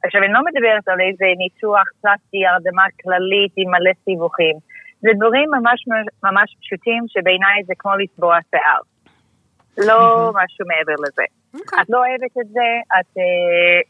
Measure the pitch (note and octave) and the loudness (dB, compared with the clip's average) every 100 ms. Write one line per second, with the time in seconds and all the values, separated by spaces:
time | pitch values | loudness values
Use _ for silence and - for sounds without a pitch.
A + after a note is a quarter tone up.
0 | F3+ G3 G3 A3+ E4 C#4+ A#3 G#3+ F#3+ F#3 | -4 0 2 2 0 0 2 0 0 -2
1 | F#3 F#3 F#3+ F3+ F#3 - G#3+ G3+ F#3+ - | -2 0 -2 -2 -6 -6 0 2 0 -2
2 | G#3 G3+ _ G3 F#3 F3+ F3 F3+ F#3+ - | -2 -2 _ -2 0 0 0 0 0 -2
3 | E3 F3+ F#3 G3+ G3+ F#3+ F#3 F3+ F#3 F#3 | -4 -2 0 0 -2 -4 -2 0 0 -2
4 | - F3 E3+ - D#3+ D#3 - - - _ | -4 -4 -4 0 -2 -2 -10 -20 -20 _
5 | G#3+ G#3 A3+ C4 D4+ C#4 A#3 A#3+ B3 A3 | 0 2 2 2 0 0 0 0 -2 -6
6 | G#3 - G3 G3 G#3+ _ - F#3 A#3 A#3 | -6 -6 -2 0 0 _ -12 -8 -4 -4
7 | A#3 G3 F3+ F#3 G3 G3+ F#3 F3+ G3+ G3 | -4 -2 0 2 2 0 -4 -8 -4 -4
8 | G3 - F3 E3+ - E3 D3+ C3 - _ | -4 -2 0 0 0 -2 0 -2 -4 _
9 | _ _ _ _ _ _ _ - G#3 A3+ | _ _ _ _ _ _ _ -2 4 6
10 | A3+ A3+ A3+ G3+ F#3 - F3 D#3+ D#3 D3+ | 6 4 0 -2 -4 -4 -6 -4 -2 -4
11 | C#3+ - - _ _ C#4 G4+ F4 - B3 | -4 -6 -6 _ _ -18 -4 -2 0 0
12 | B3+ B3+ B3+ B3+ G#3+ A3+ A#3 A#3 - F#3 | 0 -2 -6 -8 -6 -2 -2 -2 -2 -2
13 | F3+ F#3+ F3+ F3+ F3 E3+ F3 F3 | -2 -4 -2 0 0 2 2 2